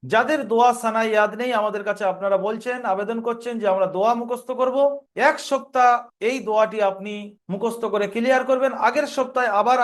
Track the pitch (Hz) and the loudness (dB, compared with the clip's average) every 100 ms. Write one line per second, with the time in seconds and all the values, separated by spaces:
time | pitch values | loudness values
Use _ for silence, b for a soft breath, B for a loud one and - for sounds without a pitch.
0 | 127 214 247 302 226 226 247 233 226 220 | 2 2 2 0 0 4 4 4 -2 -2
1 | 226 214 208 214 240 233 214 202 202 202 | 0 2 2 0 -2 -2 -2 -4 -6 -2
2 | 202 185 196 196 196 220 247 247 240 190 | -2 -2 0 0 0 -4 -6 -6 -4 -4
3 | 208 233 233 233 233 233 208 190 185 180 | -2 -4 -4 -6 -6 -2 0 2 0 0
4 | 214 240 233 240 - 254 254 254 277 285 | 0 0 -2 -8 -6 -2 -2 2 0 0
5 | _ - 262 - - 269 - 254 247 240 | _ 2 2 2 -2 -4 -2 2 4 4
6 | 240 _ 214 262 208 214 220 214 196 190 | -2 _ -4 -4 -2 2 2 2 0 -2
7 | 202 208 208 - _ 190 226 226 220 208 | -10 -10 -12 -20 _ -4 -4 -4 -2 -2
8 | 202 214 240 262 254 262 269 220 233 262 | -2 -2 2 2 2 0 0 2 0 2
9 | 285 - 254 262 247 202 214 247 | -2 -2 -4 -2 0 2 2 4